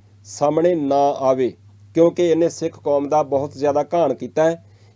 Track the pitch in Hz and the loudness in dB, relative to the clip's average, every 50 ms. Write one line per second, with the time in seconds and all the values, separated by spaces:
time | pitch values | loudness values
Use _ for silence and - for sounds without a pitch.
0 | - _ _ _ - - - - 147 147 151 160 165 180 180 160 143 139 139 143 | -8 _ _ _ -20 -20 -6 -2 -2 0 2 2 2 2 2 0 0 0 2 2
1 | 139 143 135 131 135 135 131 131 127 110 - - _ - - _ - - - 165 | 2 2 0 0 0 0 0 0 0 -4 -4 -8 _ -20 -20 _ -20 -6 0 2
2 | 165 170 170 - 175 170 160 160 170 160 - - 160 165 - - - 151 143 143 | 2 2 2 0 0 2 2 2 0 0 -2 -4 -8 -8 -8 -6 -4 -2 -2 0
3 | 143 139 151 151 147 131 139 135 143 147 147 135 143 147 139 147 139 - 175 170 | 0 0 0 0 0 0 -2 -4 -4 -6 -6 -4 -4 -2 0 -2 -2 -2 -2 0
4 | 160 139 123 - 123 - - 156 156 165 170 170 - - - _ - - _ | 0 0 -2 -4 -8 -6 -2 0 0 0 0 -4 -8 -20 -20 _ -20 -20 _